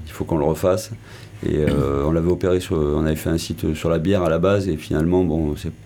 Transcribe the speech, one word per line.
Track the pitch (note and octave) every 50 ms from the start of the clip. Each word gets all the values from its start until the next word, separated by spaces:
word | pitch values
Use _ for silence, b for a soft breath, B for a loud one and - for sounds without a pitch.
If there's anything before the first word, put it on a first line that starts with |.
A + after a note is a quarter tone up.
| D#2
Il | - -
faut | - -
qu'on | - E2
le | D2+ C#2+
refasse. | D#2 D#2 - F#2+ F2+ F2+ - - - A2 - B B B B B B B B -
Et, | - -
euh, | D#2 D2+ C#2+ C#2+ C#2+ C#2 C#2 C#2 C#2 C#2+
on | D2+
l'avait | E2 E2 E2 F2
opéré | F2+ F2 - F2+ F2+ F#2
sur, | - - F#2
on | D#2 D2+ D2 D2+ D2+ D#2
avait | D#2 D#2
fait | D#2 - E2+
un | E2
site | E2 - - E2 - - E2 D#2
sur | D#2 - E2
la | E2 E2
bière | D#2 F#2+ G2 F#2+ F2
à | D#2+
la | D#2+ E2+
base, | E2+ F#2+ G2+ G2+ F#2+
et | F#2+ D#2+
finalement, | D2 - - D#2 D#2 D#2+ E2+ F2+ F#2 F#2
bon, | E2 D2+ E2 D#2 D2+ D2+
c'est | D2+ - D#2+ - - -